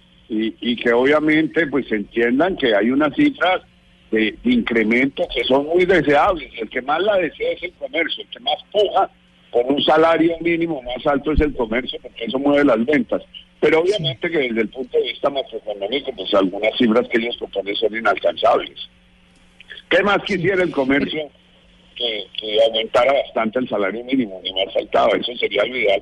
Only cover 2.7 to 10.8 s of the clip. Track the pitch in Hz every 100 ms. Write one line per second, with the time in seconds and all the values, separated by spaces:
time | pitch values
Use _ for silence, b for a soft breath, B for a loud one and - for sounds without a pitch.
2.7 | 101 113 135 151 151 147 139 170 185 -
3.7 | _ _ _ _ 110 107 - 120 120 -
4.7 | 113 107 120 139 - 262 127 104 135 156
5.7 | 175 180 180 147 143 190 170 127 - -
6.7 | 131 131 160 208 196 156 - 160 160 -
7.7 | - - - 156 - - - - - -
8.7 | 208 196 185 - _ _ _ _ 120 123
9.7 | 139 165 156 165 165 170 165 170 165 165
10.7 | 147